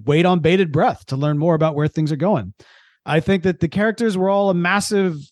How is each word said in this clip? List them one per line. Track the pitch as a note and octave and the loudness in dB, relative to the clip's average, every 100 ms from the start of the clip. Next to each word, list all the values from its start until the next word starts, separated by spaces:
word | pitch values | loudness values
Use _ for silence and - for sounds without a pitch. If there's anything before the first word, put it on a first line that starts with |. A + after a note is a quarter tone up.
| G#2+ | 2
wait | D3+ F3+ | 2 4
on | F3+ | 2
bated | D#3 F#3+ F3 | 2 2 2
breath | C#3 B3 - - | 0 0 -2 -6
to | C3+ | -4
learn | D3 D3 | -2 0
more | E3 D#3+ | 0 2
about | D#3+ D3 | 0 0
where | D3+ | -2
things | - D#3 | -2 -4
are | D3 | -2
going. | F3+ E3 F#2+ - - _ _ _ - | 0 -2 -4 -14 -20 _ _ _ -2
I | D#3 | 0
think | F#3+ G3 | 0 0
that | F#3 E3+ | 0 -2
the | E3 | -2
characters | G3 A3 G#3+ A3+ F#3 | 0 -2 0 -2 0
were | F#3+ | 0
all | G3+ G3 | 2 2
a | |
massive, | F3 F3 G3+ - G3+ F#3+ D3+ C#3+ | 0 0 0 0 0 0 -4 -12